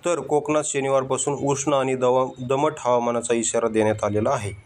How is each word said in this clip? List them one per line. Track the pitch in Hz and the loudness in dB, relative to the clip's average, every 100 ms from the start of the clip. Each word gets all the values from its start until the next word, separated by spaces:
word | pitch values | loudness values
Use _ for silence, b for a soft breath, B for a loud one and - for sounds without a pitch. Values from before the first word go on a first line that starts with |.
तर | 175 175 | -4 -4
कोकणात | 127 147 147 151 | 0 0 0 0
शनिवारपासून | 147 139 135 135 131 127 147 | 0 -2 0 0 0 -2 -2
उष्ण | 131 139 135 156 | -2 -2 -2 0
आणि | 139 131 | 2 2
दवा-, | 131 123 127 127 131 127 | 2 2 2 0 -4 -2
दमट | 135 151 151 | 0 0 0
हवामानाचा | 123 123 120 120 117 | 0 2 2 0 0
इशारा | 117 107 117 117 | 0 0 0 0
देण्यात | 110 107 107 | 2 2 0
आलेला | 107 104 117 | -2 0 0
आहे. | 135 101 - | -2 -6 -12